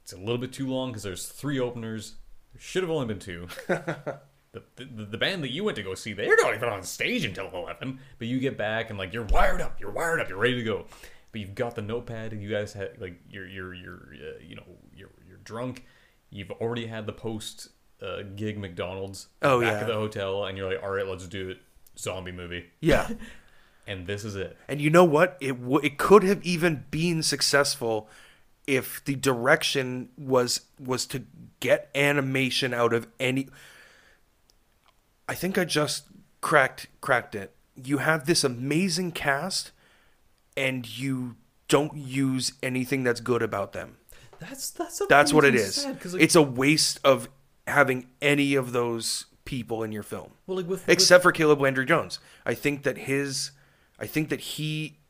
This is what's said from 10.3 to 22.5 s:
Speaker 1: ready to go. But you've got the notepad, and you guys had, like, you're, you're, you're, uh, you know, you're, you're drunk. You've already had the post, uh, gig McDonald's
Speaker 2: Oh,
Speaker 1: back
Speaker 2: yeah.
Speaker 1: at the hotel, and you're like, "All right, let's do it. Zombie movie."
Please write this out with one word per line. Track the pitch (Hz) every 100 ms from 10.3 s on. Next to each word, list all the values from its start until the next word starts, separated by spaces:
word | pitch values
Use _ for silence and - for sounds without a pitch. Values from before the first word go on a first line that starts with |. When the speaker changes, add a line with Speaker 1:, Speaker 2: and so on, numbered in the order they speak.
| 92
Speaker 1:
ready | 120 123
to |
go. | 110 95 - - - - -
But | 110
you've | 98
got | 101 120 117
the |
notepad, | 104 120 120 113 110
and | 104
you | 101
guys | 104 104
had, | 104 95 -
like, | 92 87 -
you're, | 101 92
you're, | 98 92 92
you're, | 92 90 -
uh, | - 76 -
you | 78 -
know, | - - -
you're, | - - _ 90
you're | 92
drunk. | 95 110 127 - - _ _ _ _
You've | 104 90
already | - 113 120 113
had | 110 107
the |
post, | 107 110 110 - - - _ _ _
uh, | 101 90 98 98
gig | 107 104
McDonald's | 98 87 90 95 98 98 - _
Speaker 2:
Oh, | 147 127
Speaker 1:
back | 117
Speaker 2:
yeah. | 107
Speaker 1:
at | 107
the |
hotel, | 107 107 104 98 98 98
and | 95
you're | 95
like, | 92
"All | 98
right, | 98 95
let's | 92 92
do | 98 92
it. | 92 _ _ - -
Zombie | - 92 90
movie." | 90 87